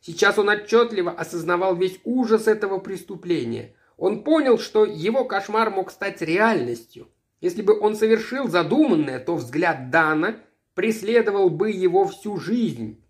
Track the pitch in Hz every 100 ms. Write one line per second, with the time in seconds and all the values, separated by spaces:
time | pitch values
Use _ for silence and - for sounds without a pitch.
0 | - 165 202 202 202 208 208 226 233 214
1 | 175 - 165 175 160 175 190 175 185 185
2 | - 254 226 220 220 214 208 190 190 190
3 | - 185 175 165 117 110 - _ _ _
4 | 190 214 - 320 262 233 - 214 214 156
5 | 175 254 247 196 196 214 220 196 185 -
6 | 196 190 160 170 220 202 120 117 - -
7 | - _ _ _ 175 175 196 214 214 214
8 | 220 220 - 262 254 170 160 262 302 165
9 | 143 127 - 170 123 151 175 147 127 160
10 | 156 156 180 226 _ _ _ - 214 220
11 | 196 233 208 202 190 156 214 190 185 180
12 | 190 - 208 202 147 233 214 123 110 104